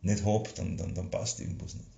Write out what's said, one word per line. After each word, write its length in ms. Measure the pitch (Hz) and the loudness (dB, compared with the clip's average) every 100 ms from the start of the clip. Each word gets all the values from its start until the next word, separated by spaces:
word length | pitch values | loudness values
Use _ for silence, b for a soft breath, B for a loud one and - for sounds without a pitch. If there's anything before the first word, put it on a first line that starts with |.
nicht 240 | 90 104 95 | 4 4 6
hab, 280 | 107 - - | 4 2 -4
dann, 220 | 90 90 | -4 -2
dann, 180 | - 85 | -2 -2
dann 160 | 90 | -2
passt 280 | - - - | -2 -2 -4
irgendwas 360 | - - - - | -4 -6 -6 -10
nicht. 140 | - | -12